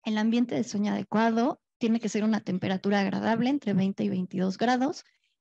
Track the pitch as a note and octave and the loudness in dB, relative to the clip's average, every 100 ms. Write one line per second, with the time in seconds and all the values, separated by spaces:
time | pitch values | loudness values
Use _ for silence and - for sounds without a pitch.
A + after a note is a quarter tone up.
0 | - G#3+ A3 A#3+ A#3+ C4+ A3+ G#3 G#3 G3+ | -2 0 2 2 0 -2 -2 -2 -2 -2
1 | G3 G#3+ A3+ A3+ B3 F4 _ _ A3+ A3+ | 0 2 2 2 0 -2 _ _ 0 0
2 | G#3 G#3+ G#3+ G#3+ - F#3 - F#3+ G3+ G3+ | 0 0 0 0 -2 -4 -2 -2 0 2
3 | G3 G3 G#3 A3+ B3 C#4+ - F#3+ F#3+ G3 | 2 0 0 0 0 0 0 0 0 0
4 | G#3 F#3+ F3+ F#3 F#3 F#3+ A#3 B3 C4+ F#4 | -2 -2 -4 -2 -2 0 0 2 0 -4
5 | - _ _ _ | -14 _ _ _